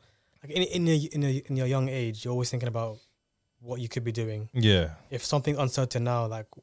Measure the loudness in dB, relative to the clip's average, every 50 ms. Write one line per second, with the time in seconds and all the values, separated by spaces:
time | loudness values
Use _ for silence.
0 | _ _ _ _ _ _ _ _ -16 -6 -2 -2 -2 0 0 2 2 4 4 4
1 | 2 0 -2 0 0 0 0 -2 -2 -2 -2 0 0 2 2 2 0 0 -2 -2
2 | -4 -4 -4 -6 -6 -4 -2 -2 0 -2 -2 -2 -2 -2 -2 -4 -4 -6 -6 -10
3 | -16 _ _ _ _ _ _ _ _ _ _ _ -12 -10 -8 -6 -6 -6 -6 -4
4 | -4 -2 -2 -2 -4 -4 -4 -6 -8 -4 0 4 6 8 8 8 6 2 -2 -8
5 | -12 -10 -8 -6 -2 0 0 0 2 0 0 0 0 0 0 0 -2 0 0 -2
6 | 0 0 0 0 0 -2 -4 -8 -10 -14 -18 -20